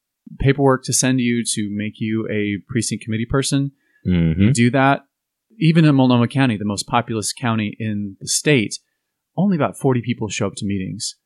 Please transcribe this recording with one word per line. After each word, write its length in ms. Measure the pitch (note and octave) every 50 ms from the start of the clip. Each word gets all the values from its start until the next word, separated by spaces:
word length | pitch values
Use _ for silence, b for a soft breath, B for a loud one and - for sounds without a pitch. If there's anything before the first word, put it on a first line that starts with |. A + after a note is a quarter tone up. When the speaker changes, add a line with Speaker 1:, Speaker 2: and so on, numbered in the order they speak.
| _ _ _ _ - - - -
Speaker 1:
paperwork 420 | B2 C3+ C3+ C#3 C#3 C3+ C3 B2+ -
to 60 | - B2
send 280 | - - B2+ B2+ C3
you 240 | A#2+ A#2+ A#2+ A#2+ A2+ - -
to 140 | A#2 G#2+ G2+
make 300 | G2+ G#2 G#2 G#2+ G#2 -
you 260 | A2+ A2 A2 A2 A2 -
a 320 | A2 G#2+ G#2 G#2 G2+ F#2+ - -
precinct 360 | - A#2 G#2+ - A#2 G#2 -
committee 220 | A2 G#2+ A2 A#2
person. 440 | - - C3+ C3+ - C#3+ C#3 C#3 C#3 - _ _ _ _ _ -
Speaker 2:
Mm-hmm. 360 | - F2+ F2 E2+ E2 D#2+ E2+ G2
Speaker 1:
You 100 | G#2+ C3
do 180 | A#2 A#2 A#2+ A#2
that. 300 | - C3 C#3 C#3 - - _ _ _ _ _ _ _ _ _ _ -
Even 240 | - D#3 E3 E3 D#3+
in 100 | D3+ C#3+
Multnomah 340 | C3+ C3 B2+ B2 A#2+ A#2+ A#2
County, 280 | - C3 C3+ B2+ A2+
the 80 | G2 G#2
most 220 | G#2 G2+ F#2+ - -
populous 440 | C3 A#2+ A#2 - A#2 A2 G2+ - -
county 440 | - - A#2+ A2+ A2+ G#2+ G2+ - -
in 380 | A2 A2 G#2+ G#2 G#2 G2+ F#2+ -
the 60 | -
state, 520 | - - - - D#3 D3+ C3 G2+ - - - _ _ _ _ _ _ _ _ _ _ _
only 180 | - F3 G#3 F#3+
about 240 | D#3 C3+ G#2 F2+ -
forty 220 | - C#3 B2+ B2
people 280 | A2 A#2+ A2+ A#2+ A2+ G2+
show 180 | F2 - - G2
up 60 | -
to 100 | - -
meetings. 480 | G2 G2+ G2 F#2 G2 G2 G#2+ - - - _ _